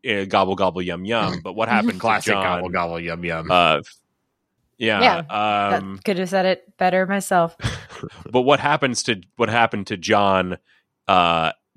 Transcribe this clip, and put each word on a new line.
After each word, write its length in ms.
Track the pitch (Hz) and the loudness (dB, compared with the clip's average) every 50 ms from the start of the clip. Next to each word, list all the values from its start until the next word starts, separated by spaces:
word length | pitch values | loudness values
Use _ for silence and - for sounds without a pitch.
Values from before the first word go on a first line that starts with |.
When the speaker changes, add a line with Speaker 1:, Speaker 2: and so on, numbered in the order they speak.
| - | -6
Speaker 1:
uh, 180 | 127 104 101 98 | -4 -4 -2 -2
gobble, 300 | 95 110 101 95 92 95 | 2 2 2 2 2 0
gobble, 280 | 92 98 92 85 92 92 | 0 0 0 0 -2 -4
yum, 240 | 90 85 87 92 | -6 -6 -6 -4
yum, 340 | 104 117 113 104 90 90 87 | -4 -2 -2 -2 -2 -4 -6
Speaker 2:
<laughs> 40 | 82 | -10
Speaker 1:
but 100 | 95 90 | -8 -6
what 140 | 107 110 113 | -4 -2 0
happens 280 | 120 110 110 240 196 185 | 0 0 0 0 -2 -2
Speaker 2:
Classic 260 | - 113 107 98 - | 0 0 0 0 0
Speaker 1:
to 60 | 107 101 | -2 -2
John, 100 | 98 95 | -2 -2
Speaker 2:
gobble, 260 | 90 87 90 92 90 | -2 -2 -2 -4 -4
gobble, 320 | 90 90 87 85 85 85 | -4 -4 -4 -4 -4 -6
yum, 240 | 85 85 82 87 87 | -6 -8 -8 -6 -6
yum. 260 | 85 82 80 82 82 | -6 -6 -4 -2 2
Speaker 1:
uh, 300 | 90 90 87 78 78 73 73 - - _ _ _ _ _ _ _ _ _ _ _ _ _ _ _ _ - | 4 4 6 4 4 2 -2 -6 -16 _ _ _ _ _ _ _ _ _ _ _ _ _ _ _ _ -4
yeah, 220 | 120 110 107 - 247 | -2 0 2 2 2
Speaker 3:
Yeah, 200 | 240 180 170 160 143 | 2 2 0 -4 -6
that 540 | 107 104 107 107 104 101 101 101 101 - 98 | -4 -2 0 0 0 0 0 0 0 -2 -4
Speaker 1:
um, 180 | 95 98 95 - | -6 -12 -8 -6
Speaker 3:
could 100 | 110 175 175 | -4 -4 -4
have 120 | 185 170 | -4 -2
said 160 | 196 190 185 | -2 0 0
it 300 | 190 180 - - _ _ - | 0 -2 -4 -6 _ _ -2
better 260 | 185 180 180 185 190 | 0 0 2 0 0
myself. 480 | 180 196 196 - - 190 175 170 165 - - - - - - - - - | 0 -2 -4 -2 0 2 2 2 2 -2 -4 -6 -6 -6 -8 -12 -16 -18
Speaker 1:
<laughs> 380 | - - - - - - - | -16 -16 -16 -16 -18 -6 -2
but 120 | 113 127 123 | 0 2 4
what 180 | 139 143 135 | 4 4 4
happens 420 | 135 143 151 156 147 127 117 - - | 4 2 0 0 0 -2 -2 -2 -2
to, 160 | 127 110 92 - _ _ | -2 -4 -4 -6 _ _
what 140 | - 117 104 | -2 0 2
happened 380 | 113 117 117 110 - 104 95 - | 2 2 2 2 0 -2 -6 -6
to 100 | 110 90 | -8 -6
John, 580 | 80 101 107 101 101 98 95 95 92 90 90 - _ _ _ _ _ _ _ _ _ | 0 2 2 4 4 4 4 2 2 0 -4 -8 _ _ _ _ _ _ _ _ _
uh, 460 | - 95 90 87 85 85 82 80 80 - _ _ _ - | 2 4 4 4 4 2 2 0 -2 -4 _ _ _ -16